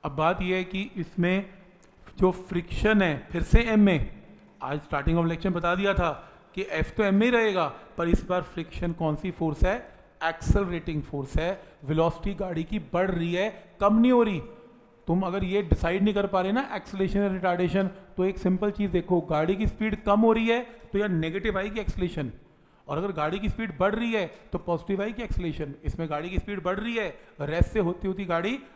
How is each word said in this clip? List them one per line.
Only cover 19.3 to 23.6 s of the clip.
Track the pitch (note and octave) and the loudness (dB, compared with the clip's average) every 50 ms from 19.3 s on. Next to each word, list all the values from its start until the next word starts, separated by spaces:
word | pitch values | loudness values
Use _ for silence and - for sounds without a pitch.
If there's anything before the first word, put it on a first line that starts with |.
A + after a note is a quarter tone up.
| D#3+ D3+ D#3 E3 G3 | 0 0 2 0 0
की | F#3+ A3 | 0 0
speed | F#3 - - G#3+ A3 G#3 G#3 - | -2 -2 -2 -2 -2 -2 -2 0
कम | G#3 G3+ G#3+ | 2 4 6
हो | A3+ A3+ A3 | 6 6 4
रही | A3+ A3+ | 4 2
है | A#3 A#3 A#3+ A#3+ A#3+ - - - - | 2 0 0 -2 -8 -14 -20 -18 -4
तो | - G3 | -2 -2
या | G#3 G#3 | 0 0
नेगेटिव | F3+ D#3+ D#3+ E3 E3 G3 F#3 A3 F#3+ | 0 0 0 -2 -4 -4 -4 -2 -2
आएगी | F#3+ G3 G#3+ G#3 A3 | -2 -4 -4 -6 -6
acceleration, | G3+ - - - F#3 F3 - D#3+ C#3+ A#2+ - - - _ _ _ _ _ _ _ _ | -4 -4 -2 -2 -4 -4 -2 -4 -6 -6 -8 -14 -20 _ _ _ _ _ _ _ _
और | - C#3 | -6 -6
अगर | D3+ F#3 G3+ F#3 | -4 -4 -4 -4
गाड़ी | D#3 D3+ D#3 E3+ G#3 | -2 -2 -2 -2 -2
की | G3+ G#3 | -4 -4
speed | - - | -4 -4